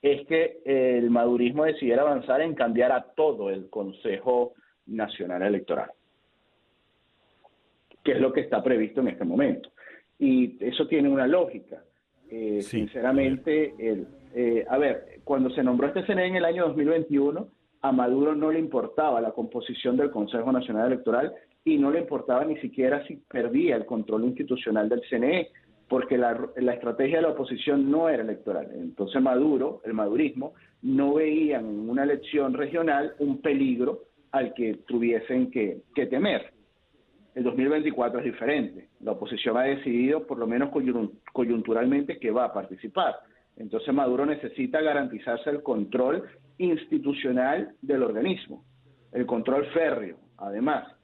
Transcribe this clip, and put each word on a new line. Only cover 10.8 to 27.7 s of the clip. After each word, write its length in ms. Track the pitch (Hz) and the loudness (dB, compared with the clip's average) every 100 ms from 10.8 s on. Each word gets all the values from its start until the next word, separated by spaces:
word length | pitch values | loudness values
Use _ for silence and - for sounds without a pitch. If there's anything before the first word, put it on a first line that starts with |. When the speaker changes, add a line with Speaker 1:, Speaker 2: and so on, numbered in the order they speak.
| 156 | 0
Speaker 1:
tiene 200 | 160 143 | 2 4
una 200 | 135 127 | 4 4
lógica. 540 | 175 170 - - - - _ _ _ - | 4 2 -4 -16 -20 -20 _ _ _ -16
Eh, 320 | 113 110 104 | -8 -2 -2
Speaker 2:
Sí, 180 | 98 113 | -2 -2
Speaker 1:
sinceramente, 960 | 107 131 120 135 135 131 - 151 151 | -2 -2 2 4 2 0 0 2 2
Speaker 2:
a 40 | - | -2
ver. 100 | 113 | -2
Speaker 1:
el, 200 | 104 - - - | -2 -4 -14 -12
eh, 320 | 120 120 117 - | 0 2 2 2
a 80 | 127 | 2
ver, 420 | 143 - - - | 2 0 -6 -20
cuando 260 | - 139 131 | -4 0 0
se 120 | 127 | 2
nombró 240 | 127 123 143 | 2 2 2
este 180 | 190 180 | 0 0
C 60 | |
N 120 | 190 | 0
E 40 | 180 | 2
en 80 | 185 | 2
el 100 | 170 | 0
año 220 | 170 170 | 2 0
dos 80 | 165 | 2
mil 140 | 147 | 2
veintiuno, 580 | 165 160 143 139 160 220 _ _ _ | 2 2 2 2 0 -8 _ _ _
a 100 | 139 | 0
Maduro 440 | 127 123 131 147 151 | 2 2 4 2 2
no 160 | 156 | 2
le 80 | 160 | 0
importaba 640 | 156 127 - - 151 120 | 0 -2 -2 0 2 2
la 100 | 113 | 0
composición 640 | 117 113 123 113 120 127 127 | -4 -6 -6 -8 -6 -2 2
del 160 | 143 | 0
Consejo 400 | 110 104 117 117 | 0 -4 -2 0
Nacional 360 | 127 123 107 120 | 0 0 0 0
Electoral 460 | 131 - 117 151 - _ _ | 0 0 0 0 -6 _ _
y 140 | - 151 | 0 2
no 140 | 139 | 4
le 80 | 160 | 2
importaba 440 | 170 143 - 127 | -2 -6 0 0
ni 140 | 151 151 | 0 -4
siquiera 480 | 123 - 131 143 - | -6 0 0 0 -4
si 100 | 151 | -14
perdía 600 | _ 135 117 127 170 117 | _ -4 0 2 2 0
el 80 | 104 | -2
control 400 | 117 107 107 120 | -6 -2 0 0
institucional 640 | 127 - 127 - 110 107 | -2 -4 -4 -2 0 0
del 120 | 120 - | -2 -2
C 80 | 131 | 0
N 220 | 123 180 | 2 0
E. 120 | - - _ _ _ | -2 -10 _ _ _
porque 280 | 254 - - | -2 0 2
la, 220 | 120 117 131 - | 2 0 -6 -2
la 180 | 127 | 0
estrategia 440 | 120 120 113 135 165 | 0 -4 -2 0 2
de 60 | |
la 60 | 165 | 2
oposición 640 | - 131 120 - | 0 -4 -4 0